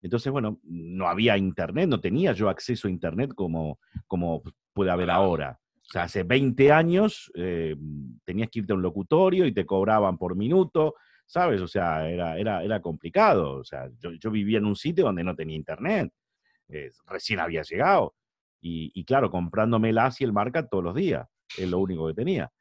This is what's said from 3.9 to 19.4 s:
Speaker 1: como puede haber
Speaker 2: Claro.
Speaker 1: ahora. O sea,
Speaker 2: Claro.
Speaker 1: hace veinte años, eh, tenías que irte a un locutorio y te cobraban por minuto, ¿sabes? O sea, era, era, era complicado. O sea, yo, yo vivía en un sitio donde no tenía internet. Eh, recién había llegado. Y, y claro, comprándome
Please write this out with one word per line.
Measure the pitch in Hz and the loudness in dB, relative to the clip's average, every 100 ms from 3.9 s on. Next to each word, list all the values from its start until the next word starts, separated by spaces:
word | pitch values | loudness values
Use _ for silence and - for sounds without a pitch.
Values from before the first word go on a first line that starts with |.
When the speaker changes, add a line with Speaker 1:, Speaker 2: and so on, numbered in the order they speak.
| - - | -16 -6
Speaker 1:
como | 90 87 82 - - _ | -4 -2 -4 -8 -20 _
puede | - 95 | -2 0
haber | 87 87 | 0 2
Speaker 2:
Claro. | 87 | 2
Speaker 1:
ahora. | 98 82 69 62 _ _ | 2 2 -4 -10 _ _
O | _ | _
sea, | |
Speaker 2:
Claro. | 92 87 | -6 -4
Speaker 1:
hace | 101 | -4
veinte | 90 131 139 123 135 | 2 2 2 4 8
años, | 151 165 175 214 - - - | 8 6 4 2 -2 -14 -8
eh, | 90 87 80 76 76 73 67 58 | -4 -2 -4 -6 -8 -10 -12 -16
tenías | - 90 113 | -8 -4 -4
que | 117 | -4
irte | 98 | -2
a | 98 | 0
un | |
locutorio | 92 98 90 156 185 185 170 | 0 -2 2 4 4 4 2
y | |
te | 101 87 | 2 0
cobraban | 98 101 110 98 90 | 2 4 4 4 0
por | 90 90 | -4 -2
minuto, | 110 180 180 165 156 - _ _ _ | 2 2 2 2 0 -2 _ _ _
¿sabes? | - 175 107 | 0 2 2
O | 90 | 0
sea, | 101 87 78 80 | 0 0 0 -2
era, | 87 85 80 | -2 -4 -2
era, | 107 98 | -2 -2
era | 92 107 | -2 -4
complicado. | 85 78 82 180 220 127 76 67 | -4 -8 -4 4 4 4 2 -4
O | - | -10
sea, | 69 65 60 | -12 -12 -12
yo, | 85 | -12
yo | 85 110 | -8 -4
vivía | 107 101 110 | -2 2 2
en | 104 | 2
un | 101 | -2
sitio | 147 165 151 | -2 0 2
donde | 92 87 | 2 -2
no | 78 | -4
tenía | 80 78 | -6 -8
internet. | 73 78 139 214 104 _ _ _ _ _ _ | -8 -8 -2 -2 -2 _ _ _ _ _ _
Eh, | 76 69 _ _ | -14 -14 _ _
recién | 95 - 101 | -10 -6 -4
había | 85 82 | -2 -4
llegado. | 76 87 156 196 90 _ _ _ _ _ | -6 -2 2 4 2 _ _ _ _ _
Y, | 85 82 78 95 | -10 -8 -8 -10
y | 87 | 0
claro, | 135 113 | 2 2
comprándome | 92 | 0